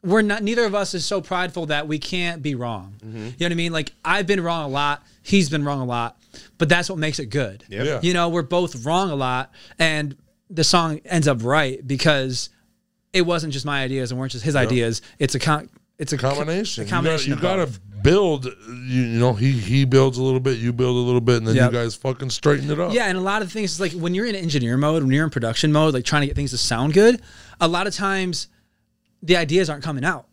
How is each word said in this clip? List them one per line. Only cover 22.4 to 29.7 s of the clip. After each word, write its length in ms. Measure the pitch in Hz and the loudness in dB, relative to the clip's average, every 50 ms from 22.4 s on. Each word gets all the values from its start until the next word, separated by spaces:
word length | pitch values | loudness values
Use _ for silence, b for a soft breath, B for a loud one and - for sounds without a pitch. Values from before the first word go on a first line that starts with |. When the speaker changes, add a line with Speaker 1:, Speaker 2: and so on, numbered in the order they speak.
| - 151 147 139 135 143 | 2 2 2 2 0 -2
Speaker 3:
it 80 | 151 147 | -2 -2
up. 140 | 175 175 202 | -2 0 0
Speaker 1:
Yeah, 140 | 240 233 | 0 0
and 100 | 202 185 | 0 0
a 40 | 185 | -2
lot 200 | 185 190 202 214 214 | -2 0 -2 -2 -2
of 80 | 180 | -4
things, 200 | - 220 214 185 156 | -6 -4 -4 -4 -4
it's 80 | 160 | -2
like 120 | 196 175 165 | -4 -4 -4
when 220 | 180 165 175 180 | -4 -4 -2 -2
you're 120 | 190 226 | -2 -2
in 80 | 240 208 | -2 -4
engineer 420 | 196 170 165 143 147 123 117 120 | -4 -4 -2 0 0 0 2 0
mode, 260 | 131 147 151 156 165 143 | 2 2 2 2 2 2
when 100 | 131 131 | 2 2
you're 120 | 143 160 | 2 2
in 60 | 156 | 0
production 420 | - - 117 113 117 - - 156 151 | -2 -2 -2 -2 -2 0 2 4 4
mode, 220 | 151 156 156 139 | 4 4 4 2
like, 100 | 127 120 | 0 -2
trying 180 | - - 147 143 | 0 0 0 0
to 40 | |
get 100 | 139 143 | 0 -2
things 140 | 143 143 135 | -2 -4 -4
to 80 | 131 120 | -2 -4
sound 340 | - - 123 113 127 147 156 | -2 -2 0 0 0 4 6
good, 300 | 190 208 226 247 - B B B B B B B B | 6 8 6 6 4 B B B B B B B B
a 80 | 170 165 | 0 0
lot 180 | 170 170 190 | 2 0 -2
of 80 | 208 - | -4 -4
times 540 | - 202 196 196 190 190 185 170 - - _ _ _ _ _ _ _ _ _ _ _ _ _ _ _ - | -4 -2 -2 -2 -2 -2 -4 -4 -6 -8 _ _ _ _ _ _ _ _ _ _ _ _ _ _ _ 2
the 140 | 156 180 | 2 4
ideas 340 | 175 165 135 156 185 190 156 | 4 4 2 2 2 2 0